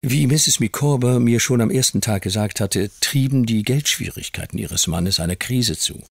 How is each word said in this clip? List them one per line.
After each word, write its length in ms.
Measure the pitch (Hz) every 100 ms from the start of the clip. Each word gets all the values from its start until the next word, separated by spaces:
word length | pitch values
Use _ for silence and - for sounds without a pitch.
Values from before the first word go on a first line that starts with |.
Wie 240 | 131 135 139
Misses 340 | 151 - -
Micawber 600 | 113 - 143 139 123 123
mir 200 | 120 117
schon 220 | - 123
am 80 | 110
ersten 320 | 131 127 -
Tag 220 | 101 101
gesagt 380 | 101 101 104 -
hatte, 280 | 101 - 101 -
trieben 460 | - 143 135 135 117
die 160 | 113
Geldschwierigkeiten 960 | 107 135 147 - 92 - 90 - 82 -
ihres 300 | 101 85 -
Mannes 320 | 82 90 98
einer 160 | 82 90
Krise 420 | - 123 123 80
zu. 260 | - - -